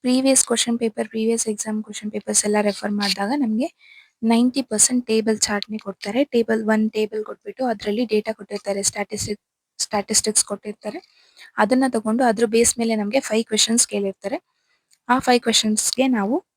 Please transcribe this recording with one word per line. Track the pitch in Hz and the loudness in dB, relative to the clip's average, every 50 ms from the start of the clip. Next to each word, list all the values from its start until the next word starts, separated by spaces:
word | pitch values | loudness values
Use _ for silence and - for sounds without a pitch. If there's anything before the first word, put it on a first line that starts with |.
ಪ್ರೀವಿಯಸ್ | _ 254 247 262 262 269 269 254 - | _ 2 2 4 4 4 4 4 4
ಕ್ವೆಶನ್ | - 233 226 - - 233 233 | 2 0 -2 0 -2 -2 -2
ಪೇಪರ್, | 233 226 214 - 226 214 | -2 -2 -2 -4 -6 -4
ಪ್ರೀವಿಯಸ್ | - 226 220 226 226 226 - 226 | -2 -2 0 0 0 0 0 -4
ಎಕ್ಸಾಮ್ | 214 208 - 220 214 214 214 | -4 -6 -4 -6 -4 -6 -6
ಕ್ವೆಶನ್ | - 208 - - 208 | -8 -12 -10 -10 -6
ಪೇಪರ್ಸ್ | - 214 - - 214 208 - | -8 -6 -6 -2 -2 0 0
ಎಲ್ಲ | 208 208 208 | 2 0 2
ರೆಫರ್ | 208 208 196 - - 208 | 2 0 -2 -2 -4 -4
ಮಾಡಿದಾಗ | 202 202 202 202 190 - 202 202 - | -2 -2 -2 -2 -2 -2 -2 -2 0
ನಮ್ಗೆ | 294 277 220 220 220 262 339 _ _ _ - - - - _ _ _ - | 0 0 0 0 0 -2 -4 _ _ _ -20 -20 -20 -20 _ _ _ 0
ನೈಂಟಿ | 226 233 226 240 254 247 269 254 | 2 4 4 4 4 2 0 -4
ಪರ್ಸೆಂಟ್ | _ 220 208 - - 254 247 247 | _ 0 0 0 2 0 -2 -2
ಟೇಬಲ್ | - 220 220 220 226 220 214 | 0 0 0 2 2 0 0
ಚಾರ್ಟ್ | - - 208 202 202 _ | 0 -2 -2 -4 -4 _
ನೇ | 214 214 | -10 -10
ಕೊಡ್ತಾರೆ. | - 202 196 _ - 202 202 240 285 | -8 -10 -12 _ -8 -4 0 0 0
ಟೇಬಲ್, | - - 240 226 - 226 220 220 | 2 2 0 2 2 0 -2 2
ಒನ್ | 208 220 214 220 220 - | 2 2 2 2 0 0
ಟೇಬಲ್ | 220 214 214 220 214 214 | -2 -4 -2 -4 -8 -8
ಕೊಟ್ಬಿಟ್ಟು | - 208 _ _ 208 202 - 262 | -8 -12 _ _ -16 -8 -4 -2
ಅದ್ರಲ್ಲಿ | 254 226 208 - 208 208 214 254 | -2 -2 -4 -4 -4 -2 -2 -2
ಡೇಟಾ | 220 220 214 208 - 220 | 0 0 0 0 -2 -8
ಕೊಟ್ಟಿರ್ತಾರೆ, | _ 202 _ 202 202 - - 202 196 196 | _ -10 _ -12 -10 -6 -4 -4 -2 -2
ಸ್ಟ್ಯಾಟಿಸ್ಟಿಕ್-, | - - 208 202 _ - 202 - 220 208 - _ _ _ _ _ _ _ _ | -2 -2 -2 -8 _ -6 -8 -6 -6 -6 -8 _ _ _ _ _ _ _ _
ಸ್ಟ್ಯಾಟಿಸ್ಟಿಕ್ಸ್ | - - - 208 196 - 220 - - 214 208 - - | -8 -4 -2 -4 -2 0 -2 0 0 0 0 0 -2
ಕೊಟ್ಟಿರ್ತಾರೆ. | - 202 196 _ 214 208 _ _ 214 214 339 - _ _ _ _ _ _ - - - _ | -2 -6 -10 _ -12 -14 _ _ -10 -10 -10 -16 _ _ _ _ _ _ -20 -20 -14 _
ಅದನ್ನ | - 220 208 254 254 269 262 | 0 2 2 4 2 2 2
ತಗೊಂಡು | 247 226 214 220 214 240 262 | 0 -2 -2 -2 0 2 2
ಅದ್ರ | 240 220 202 240 | 2 2 2 0
ಬೇಸ್ | 220 214 226 233 233 - 240 | 2 4 4 2 2 2 0
ಮೇಲೆ | 233 226 226 | 0 0 0
ನಮ್ಗೆ | 214 208 202 214 269 | 0 -2 0 0 -2
ಫೈವ್ | 262 - 214 220 226 | -2 0 -2 -2 -2
ಕ್ವೆಶನ್ಸ್ | _ 220 214 - - 226 240 - | _ 0 0 2 2 2 2 0
ಕೇಳಿರ್ತಾರೆ. | - - 202 202 196 196 _ - 196 233 349 _ _ _ _ _ _ _ _ _ _ _ _ _ - | 0 0 -2 -2 -2 -4 _ -8 -8 -8 -8 _ _ _ _ _ _ _ _ _ _ _ _ _ 0
ಆ | 240 262 | 0 2
ಫೈವ್ | - - 247 240 | 4 4 4 4
ಕ್ವೆಶನ್ಸ್ | 233 240 214 - - 220 214 214 - - - | 4 2 0 2 2 2 0 0 0 -2 0
ಗೆ | - 262 269 | 0 2 2
ನಾವು | 254 220 202 196 247 349 - _ _ | 2 2 2 0 -2 -2 -4 _ _